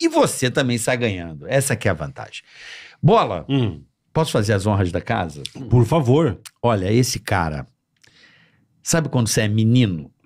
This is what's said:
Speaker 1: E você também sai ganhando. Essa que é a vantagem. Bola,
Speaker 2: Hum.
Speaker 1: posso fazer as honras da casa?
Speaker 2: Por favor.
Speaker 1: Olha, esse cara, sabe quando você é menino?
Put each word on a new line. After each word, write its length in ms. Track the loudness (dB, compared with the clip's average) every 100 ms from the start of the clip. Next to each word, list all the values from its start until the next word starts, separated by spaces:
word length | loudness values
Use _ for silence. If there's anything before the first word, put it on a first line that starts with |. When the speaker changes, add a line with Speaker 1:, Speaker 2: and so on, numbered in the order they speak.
Speaker 1:
E 60 | 0
você 420 | 2 2 0 -2
também 260 | 0 0 -2
sai 200 | -2 0
ganhando. 500 | -2 -4 -8 -12 -2
Essa 300 | -2 0 -2
que 100 | -2
é 60 |
a 20 |
vantagem. 480 | -2 -6 -12 -16 -18 -20 -20 -20 -20 -20 -2
Bola, 400 | 4 4 2 -2 -4
Speaker 2:
Hum. 320 | -2 -2 -4 -16 _ _
Speaker 1:
posso 180 | -2 0
fazer 220 | 0 2
as 120 | 0 2
honras 260 | 0 0
da 80 | -2
casa? 420 | -4 -4 -4 -8 -14 -14 2
Speaker 2:
Por 140 | 4
favor. 540 | 4 2 4 4 2 -2 -12 -4
Speaker 1:
Olha, 300 | -2 0 2
esse 260 | 2 0 -4
cara, 480 | -2 -2 -2 -4 -10 _ _ _ _ _ _ _ _ _ _ _
sabe 260 | -2 -2 0
quando 180 | -2 0
você 120 | 0
é 60 | 0
menino? 640 | 2 4 4 2 0 -10 _